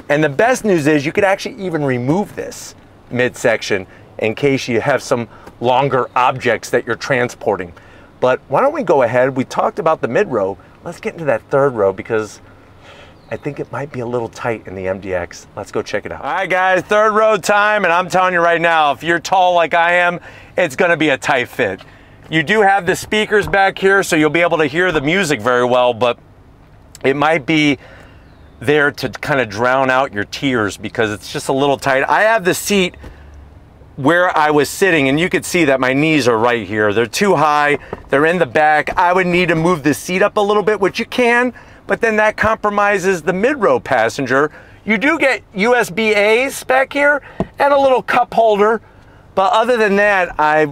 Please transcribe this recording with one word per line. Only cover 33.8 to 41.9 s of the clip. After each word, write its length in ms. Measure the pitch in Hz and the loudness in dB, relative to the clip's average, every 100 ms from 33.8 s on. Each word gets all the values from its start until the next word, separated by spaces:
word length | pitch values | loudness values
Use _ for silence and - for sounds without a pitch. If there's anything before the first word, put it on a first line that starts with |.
| - - | -20 -4
where 400 | 139 175 180 160 | 2 2 2 2
I 140 | 151 | 2
was 180 | 147 135 | 2 0
sitting, 400 | - 196 165 135 | 0 2 2 2
and 100 | 143 | 0
you 120 | 175 | 0
could 140 | 175 | -2
see 200 | - - | -2 0
that 160 | 135 135 | 2 2
my 120 | 127 | 2
knees 340 | 135 156 156 120 | 2 2 2 2
are 80 | 117 | 2
right 300 | 120 120 95 | 2 0 -2
here. 260 | 107 107 | 0 0
They're 140 | 101 117 | 2 0
too 280 | - 202 170 | 0 2 2
high, 420 | 151 147 147 143 - - - | 2 2 2 -2 -6 -16 -2
they're 160 | 139 156 | 0 2
in 120 | 180 | 0
the 80 | 151 | 0
back. 500 | 131 151 151 143 - | 2 2 2 0 0
I 160 | 180 | 0
would 140 | 180 180 | 2 0
need 220 | 175 180 | 0 0
to 60 | |
move 280 | 165 165 175 | 0 0 0
the 120 | 135 | 0
seat 280 | 135 - 185 | -2 -2 -2
up 140 | 202 214 | 0 0
a 40 | |
little 220 | 202 208 | 0 0
bit, 180 | 190 208 | 0 0
which 180 | 190 - | -2 -2
you 80 | 233 | -6
can, 480 | - 247 240 247 233 - - | -2 0 2 0 -4 -18 -16
but 160 | - | -6